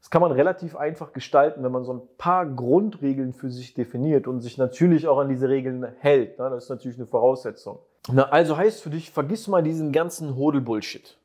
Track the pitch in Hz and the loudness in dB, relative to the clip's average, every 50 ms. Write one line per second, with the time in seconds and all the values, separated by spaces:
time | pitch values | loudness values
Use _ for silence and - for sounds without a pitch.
0 | _ - - 165 175 170 139 127 143 180 180 - 175 165 151 - 147 151 165 - | _ 0 2 2 2 4 4 2 2 2 0 -4 -10 -12 -10 -8 -8 -8 -8 -8
1 | 165 143 _ 135 - - - 143 139 156 151 135 131 127 127 127 127 123 127 123 | -16 -14 _ -14 -12 2 4 4 4 4 0 -4 -6 -4 -4 -4 -6 -6 -10 -10
2 | - _ _ _ - 170 180 185 180 151 135 123 123 120 135 180 208 214 - - | -12 _ _ _ -2 0 0 0 0 -4 -6 -6 0 2 2 2 2 0 -6 -4
3 | 147 139 135 135 135 127 123 - - 131 123 123 123 123 _ - 120 117 - 120 | -4 -4 -2 -2 -4 -6 -8 -8 -10 -10 -10 -10 -14 -12 _ -6 -6 -6 -4 -4
4 | 131 156 151 135 - 127 127 123 117 120 - - 131 127 131 - 170 180 170 151 | -2 2 2 2 2 0 -6 -6 -8 -10 -2 -2 -2 -2 2 2 4 6 6 4
5 | 147 160 139 135 143 139 135 127 131 127 135 135 127 131 127 127 127 117 - - | 4 2 2 2 2 0 0 -2 0 0 0 0 -2 -4 -6 -6 -8 -10 -12 0
6 | - 143 147 135 117 - - - 123 131 131 123 123 - 131 117 - 127 117 123 | 4 4 4 4 4 0 -6 -8 -6 -6 -6 -6 -8 -12 -14 -12 -10 -14 -12 -12
7 | 123 107 - 120 113 127 131 131 - 117 101 - - 101 107 - _ _ _ _ | -12 -2 0 4 4 4 4 2 -4 -10 -10 -10 -16 -18 -18 -18 _ _ _ _
8 | _ - 123 131 135 - 147 156 170 156 156 151 190 220 214 - - 160 147 165 | _ 0 4 4 4 6 4 4 4 4 2 2 2 0 0 -2 -12 -10 -10 -10
9 | 160 - _ 160 143 139 202 214 - - 196 180 160 151 165 160 156 151 135 156 | -10 -8 _ -4 -4 -4 -4 -6 -4 -2 0 0 0 0 -2 -2 -4 0 0 0
10 | 165 175 170 - 160 147 131 127 139 151 147 139 123 117 113 107 104 - - - | 0 -2 -6 -10 -8 -8 -4 0 0 0 0 0 -2 -2 -4 -4 -6 -8 -14 -16
11 | _ - _ _ _ | _ -20 _ _ _